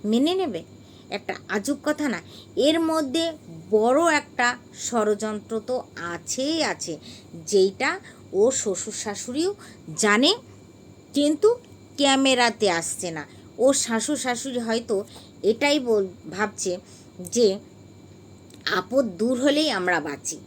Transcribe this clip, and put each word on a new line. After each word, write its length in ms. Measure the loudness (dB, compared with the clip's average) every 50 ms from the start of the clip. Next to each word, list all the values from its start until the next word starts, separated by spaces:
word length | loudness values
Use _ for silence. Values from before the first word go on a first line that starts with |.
| -2
মেনে 280 | 0 0 2 2 2 0
নেবে? 260 | 0 -2 -2 -4 -8 -10 -12 -20 -20 -20 -20 -20 -20 -14 -12
একটা 240 | -12 -10 -8 -8 -10 -10 0 0
আজব 280 | 2 2 2 0 -2 0 0
কথা 220 | 0 0 2 0 -2
না? 100 | -2 -2 -6 -14 -20 -20 -20 -6 0
এর 220 | 4 6 6 6 6
মধ্যে 460 | 2 2 2 2 0 0 0 -2 -2 -2 -4 -8 -18 -18 -18 -18 -4 2
বড় 300 | 2 4 6 6 4 6 4 4 2
একটা 440 | 2 -2 -4 -4 0 0 0 0 -4 -14 -20 -18 -10
ষড়যন্ত্র 760 | -8 -2 0 0 2 2 0 0 -2 -6 -6 -8 -10 -8 -8 -8
তো 160 | -4 -4 -6 -6 -6 -8 -14
আছেই 680 | -12 -10 -8 -8 -10 -8 -8 -6 -4 -2 -2 0 0 -2
আছে, 300 | -2 -2 -6 -8 -10 -10 -12 -12 -20 -20 -20 -20 -20 -20 -16 -8
যেইটা 540 | 2 4 4 4 4 2 0 -2 -2 -2 -4 -10 -18 -20 -20 -18 -6 0
ও 80 | 2 2 4
শ্বশুর 420 | 2 0 -4 -4 -6 -6 -8 -10 -10
শাশুড়িও 580 | -8 -8 -8 -8 -8 -10 -6 -4 -2 -2 -2 -4 -6 -16 -20 -20 -20 -16 -14 -4
জানে, 340 | 0 2 2 4 4 4 2 2 0 -6 -20 -20 -20 -20 -20 -20 -20 -20 -20 -20 -20 -20 -6 -2
কিন্তু 360 | 0 0 0 0 4 4 2 2 2 -6 -20 -20 -20 -20 -18 -2
ক্যামেরাতে 720 | 0 2 4 4 4 4 4 4 4 2 2 2 0 0 2
আসছে 420 | 2 0 -2 -4 -8 -8 -8 -10
না। 120 | -8 -10 -12 -14 -20 -20 -20 -20 -4
ও 160 | 2 2 2 2
শাশুড় 440 | 2 0 0 -2 -2 0 -2 -4
শাশুড়ি 420 | -2 -2 -4 -4 -4 -6 -6 -6 -6
হয়তো 360 | -4 -2 -4 -4 -2 -2 -4 -4 -4 -8 -16 -20 -20 -20 -18 -2 0
এটাই 360 | 0 0 2 2 0 2 0
বল-, 520 | 2 2 0 0 0 -2 -8 -16 -16 -12
ভাবছে 460 | -4 -4 -4 -4 -4 -8 -6 -6 -6 -8 -10 -20 -20 -20 -20 -20 -18 -16 -14 -6
যে 160 | 0 2 2 2 2 -2 -10 -18 -20 -20 -20 -20 -20 -20 -20 -20 -20 -20 -20 -20 -20 -20 -20 -20 -20 -10 -6 -4 -4
আপদ 300 | -4 -4 0 0 0 0 0 -4
দূর 180 | -2 -2 -2 0 0
হলেই 280 | 0 2 2 2 0 0
আমরা 280 | -2 -2 0 0 0 -2
বাঁচি। 380 | -2 -6 -10 -10 -10 -12 -12 -12 -16